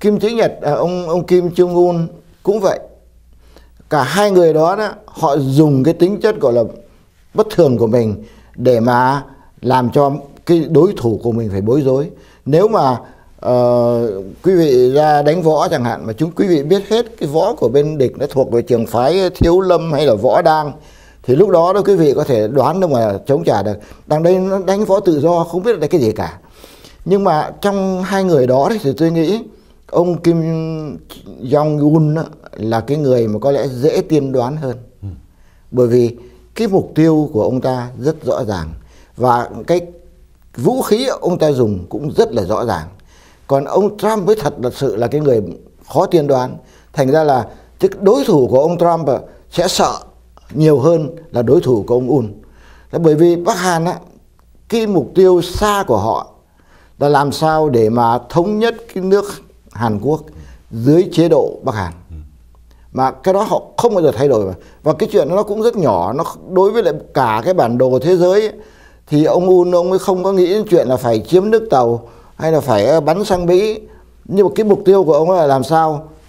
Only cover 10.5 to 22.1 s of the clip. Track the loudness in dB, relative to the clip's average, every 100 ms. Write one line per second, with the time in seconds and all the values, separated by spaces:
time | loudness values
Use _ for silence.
10.5 | 0 2 2 2 0 -4 -4 -4 -4 -4
11.5 | -4 0 0 2 0 -2 -10 -20 _ -2
12.5 | 2 2 2 0 -2 -6 -20 -20 -8 -2
13.5 | 2 2 2 2 0 -2 -6 -10 -6 0
14.5 | 2 4 4 4 4 4 2 2 0 2
15.5 | 0 0 -2 -4 -6 -8 -6 -4 -2 0
16.5 | 0 0 -2 0 -4 -4 -8 -6 -2 -2
17.5 | 0 0 0 0 0 -2 -2 -4 -2 -2
18.5 | -2 0 -2 -2 -2 0 0 -2 0 2
19.5 | 2 2 0 0 0 0 2 2 2 2
20.5 | 2 -2 -8 -18 -20 -20 -8 0 2 4
21.5 | 4 2 2 2 2 2